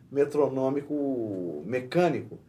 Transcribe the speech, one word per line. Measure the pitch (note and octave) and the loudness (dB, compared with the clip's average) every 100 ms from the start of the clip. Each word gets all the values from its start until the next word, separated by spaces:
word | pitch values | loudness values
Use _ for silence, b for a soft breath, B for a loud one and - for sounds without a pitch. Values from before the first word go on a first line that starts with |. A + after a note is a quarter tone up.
| - | -2
metronômico | C#3 C#3+ D3 C3 C3 C3 C#3+ C#3+ D3 C#3 B2 A2 F#2 F2 D2+ F2+ | 0 2 4 2 2 0 0 -2 -2 -2 -2 -4 -4 -6 -6 -4
mecânico, | B2+ B2+ E3+ F3 A2+ - - | -4 0 2 2 2 -6 -14